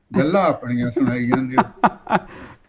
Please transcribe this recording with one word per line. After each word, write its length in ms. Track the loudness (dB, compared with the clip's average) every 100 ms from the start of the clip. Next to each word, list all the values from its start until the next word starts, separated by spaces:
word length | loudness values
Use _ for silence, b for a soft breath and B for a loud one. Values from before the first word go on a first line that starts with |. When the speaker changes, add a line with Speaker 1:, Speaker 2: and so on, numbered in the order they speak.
| _ 0
Speaker 1:
ਗੱਲਾਂ 240 | 2 2
ਆਪਣੀਆਂ 480 | 2 0 -4 -2 -2
ਸੁਣਾਈ 360 | 0 0 0 0
ਜਾਂਦੇ 300 | 0 2 0
ਹੋ। 320 | -2 0 0 0 -4 -4
Speaker 2:
<laughs> 360 | -4 -16 -20 -20